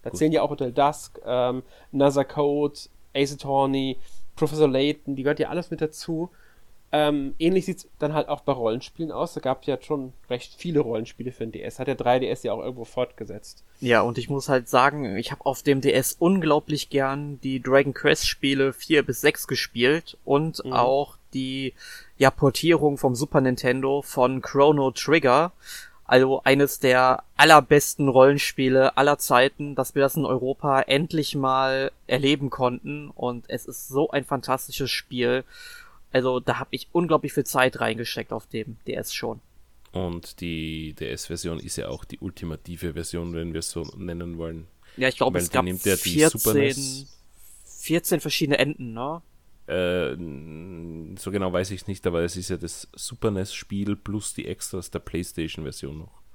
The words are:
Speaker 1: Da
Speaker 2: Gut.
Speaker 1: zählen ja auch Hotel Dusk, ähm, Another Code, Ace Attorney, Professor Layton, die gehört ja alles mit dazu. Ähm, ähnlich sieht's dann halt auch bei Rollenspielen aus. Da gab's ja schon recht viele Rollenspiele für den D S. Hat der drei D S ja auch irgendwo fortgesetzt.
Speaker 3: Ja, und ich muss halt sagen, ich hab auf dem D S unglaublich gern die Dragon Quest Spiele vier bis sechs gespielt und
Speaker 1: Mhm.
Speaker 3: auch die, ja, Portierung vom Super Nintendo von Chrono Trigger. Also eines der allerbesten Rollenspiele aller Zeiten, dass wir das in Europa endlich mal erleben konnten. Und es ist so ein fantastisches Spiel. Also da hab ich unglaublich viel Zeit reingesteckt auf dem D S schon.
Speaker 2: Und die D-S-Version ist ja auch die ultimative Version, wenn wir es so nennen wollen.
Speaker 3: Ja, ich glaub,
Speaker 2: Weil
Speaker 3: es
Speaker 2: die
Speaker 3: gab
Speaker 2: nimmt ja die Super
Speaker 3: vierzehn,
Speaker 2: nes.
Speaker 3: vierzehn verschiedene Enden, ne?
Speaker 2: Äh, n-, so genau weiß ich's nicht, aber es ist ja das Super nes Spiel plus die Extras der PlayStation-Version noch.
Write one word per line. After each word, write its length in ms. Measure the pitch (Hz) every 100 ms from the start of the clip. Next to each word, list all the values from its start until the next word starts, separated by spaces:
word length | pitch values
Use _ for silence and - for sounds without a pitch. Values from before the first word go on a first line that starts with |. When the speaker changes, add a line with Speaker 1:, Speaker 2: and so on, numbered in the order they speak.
Speaker 1:
Da 60 | 127
Speaker 2:
Gut. 100 | -
Speaker 1:
zählen 140 | 151
ja 80 | 156
auch 80 | 143
Hotel 240 | 147 131
Dusk, 460 | 123 143 147 - - -
ähm, 380 | 123 123 127 - - -
Another 340 | 139 139 139 135
Code, 520 | 147 143 147 147 - - - - 135
Ace 180 | 139
Attorney, 640 | 139 139 135 135 135 135 127 - - - -
Professor 320 | 147 156 151
Layton, 480 | 131 147 147 - 135
die 80 |
gehört 160 | 135 147
ja 100 | -
alles 220 | 170 170
mit 100 | 160
dazu. 480 | 156 - - 160 175 - - - - - _
Ähm, 420 | 151 147 147 139 -
ähnlich 260 | 165 185 185
sieht's 240 | 175 - -
dann 140 | 147
halt 160 | 151 143
auch 120 | 147
bei 120 | -
Rollenspielen 580 | 131 113 120 - - 160
aus. 220 | 107 170
Da 80 | -
gab's 260 | 131 131 -
ja 140 | 127
schon 320 | - 151 131 - -
recht 240 | 123 - -
viele 220 | 175 147
Rollenspiele 520 | 120 113 113 - 120
für 120 | -
den 80 | 113
D 100 | -
S. 180 | - -
Hat 80 | 131
der 80 | 131
drei 240 | 123 127
D 100 | 120
S 140 | 127
ja 100 | 117
auch 80 | 107
irgendwo 240 | - 127 113
fortgesetzt. 800 | - 123 - 107 104 - - - _
Speaker 3:
Ja, 200 | 123 113
und 160 | 113 117
ich 120 | 117
muss 180 | 139 139
halt 220 | 131 117
sagen, 480 | 131 135 147 123 98
ich 140 | 117
hab 140 | 143 -
auf 160 | 127
dem 180 | - 135
D 100 | 131
S 240 | 120 131 -
unglaublich 680 | 170 190 160 151 - 147 -
gern 500 | 139 135 139 147 139
die 180 | 135 135
Dragon 320 | 117 139 139
Quest 340 | - 147 - -
Spiele 440 | - 139 135 135
vier 320 | - - 156
bis 160 | 135 120
sechs 280 | 147 - -
gespielt 680 | 131 - 120 120 160 - -
und 400 | - 139 160 -
Speaker 1:
Mhm. 80 | 135
Speaker 3:
auch 440 | 127 120 139 143 - -
die, 400 | 139 131 135 131 - - - - -
ja, 140 | 135
Portierung 680 | - 139 - 165 160 151 139
vom 180 | 135 120
Super 260 | 147 151
Nintendo 600 | 131 123 127 127 135 143
von 400 | - - 127 131
Chrono 500 | - 139 143 147 131
Trigger. 600 | - - 160 135 131 170 - - - - - -
Also 380 | 127 131 135
eines 360 | 131 135 143 -
der 440 | 135 127 127 127 - -
allerbesten 720 | 151 156 127 143 - - 139
Rollenspiele 880 | 127 131 143 - - 131 131 131 -
aller 220 | 143 143
Zeiten, 560 | - 123 135 - 147 135
dass 200 | 131 143
wir 80 |
das 120 | 139 160
in 80 |
Europa 580 | 139 127 127 135 147 135
endlich 520 | - 139 170 160 139 147
mal 560 | 131 131 131 135 135 - -
erleben 460 | 127 139 147 135
konnten. 580 | - 123 123 - 147 147
Und 400 | - 123 120 -
es 160 | 123 -
ist 220 | 127 -
so 220 | 131 151
ein 120 | 143
fantastisches 680 | 127 135 123 131 - - 131
Spiel. 520 | - - 123 120 127 - - - - - - -
Also 260 | 131 127 127
da 200 | - 120
hab 100 | 131
ich 160 | 131 -
unglaublich 400 | 170 170 156 147
viel 100 | -
Zeit 380 | 135 135 127 -
reingesteckt 500 | 113 110 117 - 113
auf 160 | 113 -
dem 300 | 113 110 113 -
D 60 |
S 200 | - -
schon. 280 | - 117 113 _ - - _ -
Speaker 2:
Und 480 | 92 90 85 - -
die 540 | 85 80 80 80 78
D-S-Version 680 | 78 65 62 - 85 85 82
ist 160 | - -
ja 140 | -
auch 160 | - -
die 140 | -
ultimative 720 | 98 - 85 76 - 85 87
Version, 400 | 78 80 85 85
wenn 180 | 82 85
wir 80 | 80
es 120 | -
so 100 | 85 76 -
nennen 400 | 90 85 87 82
wollen. 300 | 82 82 87 _ - -
Speaker 3:
Ja, 140 | 127
ich 80 | -
glaub, 160 | 123
Speaker 2:
Weil 80 | 90
Speaker 3:
es 80 | 87
Speaker 2:
die 40 | 127
Speaker 3:
gab 100 | 90
Speaker 2:
nimmt 180 | 92
ja 140 | 101 92
die 220 | - 87
Super 300 | 156 113 113
Speaker 3:
vierzehn, 80 | 143
Speaker 2:
nes. 580 | 139 135 135 131 139 - - - - - -
Speaker 3:
vierzehn 540 | - - 165 - 170
verschiedene 380 | 156 - 147 143
Enden, 340 | 139 156 123
ne? 280 | 113 135 170 _ - _ - -
Speaker 2:
Äh, 460 | 90 90 90 73
n-, 1040 | 71 82 69 80 78 90 85 85 80 78 98
so 140 | -
genau 200 | 98 92
weiß 200 | 87 95
ich's 160 | 98 -
nicht, 200 | 95 90
aber 140 | 85
es 160 | 85 90
ist 120 | 90
ja 60 | 87
das 320 | 82 - - -
Super 360 | - 123 113
nes 220 | 98 95
Spiel 440 | - - 101 101 101
plus 360 | - 104 -
die 140 | - -
Extras 440 | 95 - 95 -
der 80 | -
PlayStation-Version 960 | - 87 90 - 78 - 73 - 69 76
noch. 240 | 80 - -